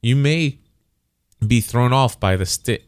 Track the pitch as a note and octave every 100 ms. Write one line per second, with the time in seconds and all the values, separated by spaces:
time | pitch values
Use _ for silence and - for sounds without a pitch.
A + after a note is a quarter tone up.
0 | A#2 C3+ C#3+ D#3+ D3+ - _ _ _ _
1 | _ _ _ - G#2+ A#2+ - A#2+ B2 C3
2 | B2+ - G2 F#2 F2+ - - G#2+